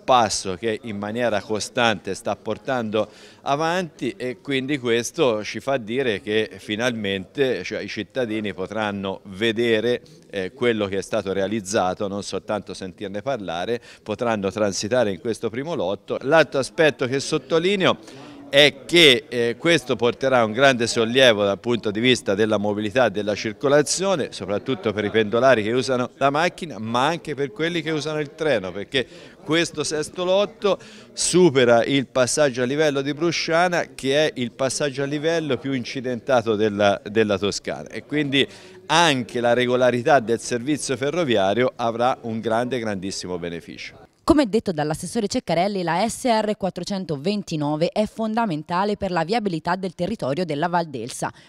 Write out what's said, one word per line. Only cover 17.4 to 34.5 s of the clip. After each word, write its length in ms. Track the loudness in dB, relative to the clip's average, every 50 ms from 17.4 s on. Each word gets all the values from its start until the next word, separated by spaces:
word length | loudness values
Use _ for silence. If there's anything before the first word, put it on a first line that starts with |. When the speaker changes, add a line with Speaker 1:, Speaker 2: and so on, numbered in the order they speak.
| -4 0 -2 0 2 2 0 4 4 2 2 2 -4 -20 -20 -18 -18 -18 -20 -20 -10
Speaker 1:
è 380 | 2 6 6 6 6 4 0 -8
che, 400 | 2 6 8 8 8 8 6 2
eh, 280 | -4 -2 0 0 0 -2
questo 380 | 0 2 2 2 2 2 -2 -2
porterà 500 | 0 0 0 0 0 0 2 4 4 2
un 60 | 2 2
grande 340 | 4 4 4 4 4 0
sollievo 560 | -2 0 0 0 2 4 6 6 6 6 6 2
dal 160 | 0 0 0
punto 320 | 0 -2 -2 0 0 -2
di 80 | -2 2
vista 360 | 2 2 2 2 2 -2 2
della 220 | 2 2 2 2
mobilità 500 | 0 0 -2 -2 -2 -4 -2 2 2 2
e 40 | 2
della 240 | 2 -2 -2 -2 -4
circolazione, 960 | -2 -4 -6 -6 -2 0 4 4 4 4 2 -2 -2 -2 -2 -2 -2 -2 -6
soprattutto 600 | -6 -10 -6 -4 -4 -4 -2 -4 -6 -2 -2 -2 -2
per 100 | 0 -2
i 60 | 0
pendolari 540 | 2 2 2 2 2 4 6 6 4 4 2
che 100 | 0 0
usano 380 | -2 0 0 -2 -2 -2 -4 -4
la 120 | 0 0 0
macchina, 480 | 2 2 0 0 -2 -6 -12 -12 -10 -10
ma 280 | -8 -4 0 0 2
anche 260 | 0 0 -2 -6 -10 -6
per 180 | -6 -6 -6
quelli 300 | -4 -4 -4 -2 -2 -4
che 100 | -4 -2
usano 280 | -4 -4 -4 -4 -4 -4
il 140 | -6 -6 -6
treno, 360 | -4 0 0 2 0 0 -4
perché 340 | -8 -8 -10 -2 -2 -2 -2 -2 -10 -20 -20 -20 -20 -16 -4
questo 400 | -2 0 0 0 0 -4 -6 -6
sesto 400 | -4 -4 -4 -6 -6 -6 -6 -2
lotto 560 | 0 2 2 2 0 -4 -4 0 0 0 0 -4 -20 -20 -20 -20 -18
supera 720 | -8 -6 -4 2 4 6 6 8 8 6 6 8 8 6 6
il 240 | 4 2 0 0
passaggio 540 | 0 0 0 2 2 4 2 2 2 2 0
a 40 | -2
livello 360 | 0 2 2 2 2 2 0
di 120 | -2 -2 -4
Brusciana, 760 | -2 -2 -2 -2 -2 -2 0 2 2 2 2 2 -2 -2 -4 -8
che 340 | -6 -2 0 2 2 2
è 40 | 2 0
il 160 | -2 -6 -6